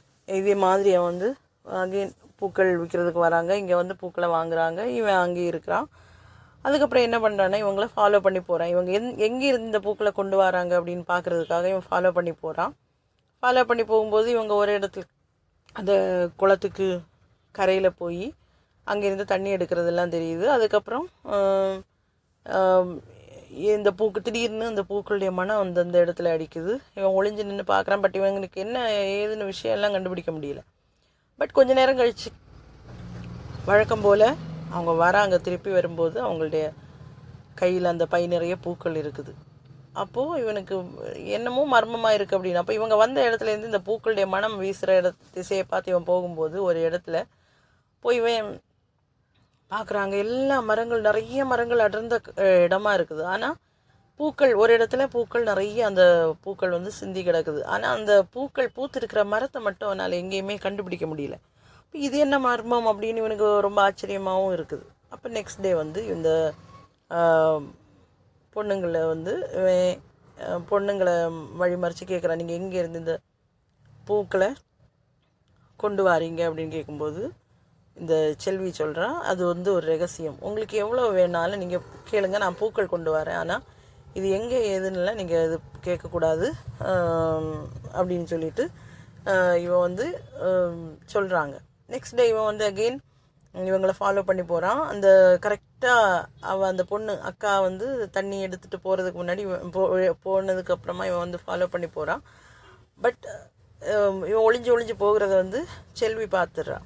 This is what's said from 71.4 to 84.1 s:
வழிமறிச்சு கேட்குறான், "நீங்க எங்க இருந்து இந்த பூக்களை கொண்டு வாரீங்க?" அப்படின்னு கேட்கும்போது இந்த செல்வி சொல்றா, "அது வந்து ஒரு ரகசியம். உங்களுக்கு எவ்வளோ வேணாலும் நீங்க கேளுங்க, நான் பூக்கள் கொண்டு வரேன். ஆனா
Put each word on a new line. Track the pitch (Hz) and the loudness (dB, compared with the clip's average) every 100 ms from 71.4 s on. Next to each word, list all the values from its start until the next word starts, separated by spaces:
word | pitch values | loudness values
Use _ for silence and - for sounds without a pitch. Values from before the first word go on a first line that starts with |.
| 151 156 | -12 -2
வழிமறிச்சு | 180 180 175 170 | -2 0 -4 -6
கேட்குறான், | 185 180 170 | -6 -4 -2
"நீங்க | 165 170 | -2 -4
எங்க | 170 190 | -6 -4
இருந்து | 180 165 165 | -4 -4 -6
இந்த | 165 160 - _ _ _ _ _ _ - | -6 -8 -10 _ _ _ _ _ _ -20
பூக்களை | - 208 185 190 196 285 _ _ _ _ _ _ _ _ _ _ _ - | -2 -2 0 0 0 0 _ _ _ _ _ _ _ _ _ _ _ -6
கொண்டு | 208 196 190 | -2 2 4
வாரீங்க?" | 165 165 165 170 | 4 0 -2 -2
அப்படின்னு | 160 160 | -2 -6
கேட்கும்போது | 160 151 147 151 160 269 - _ _ _ _ _ | -8 -8 -8 -6 -6 -10 -12 _ _ _ _ _
இந்த | - 165 156 156 147 | -12 0 2 2 -2
செல்வி | 196 190 190 160 | -4 -4 -6 -4
சொல்றா, | 156 160 | -4 -4
"அது | 214 339 - 185 | -4 -4 -4 -2
வந்து | 175 175 185 | -2 0 0
ஒரு | 180 160 | 0 0
ரகசியம். | 160 175 - 156 123 | -2 -2 -6 -10 -8
உங்களுக்கு | 190 214 214 214 | -8 -8 -4 -4
எவ்வளோ | 208 247 240 | -2 0 2
வேணாலும் | 185 180 170 170 202 | 2 2 2 -2 -4
நீங்க | 180 175 - - - | -4 -6 -8 -18 -4
கேளுங்க, | 208 185 208 | -2 0 0
நான் | 190 170 | -2 -2
பூக்கள் | 220 220 185 | -4 -2 -2
கொண்டு | 175 160 | -2 -2
வரேன். | 156 160 | -2 -2
ஆனா | 170 165 220 - - - - - | -4 -4 -6 -8 -20 -20 -20 -14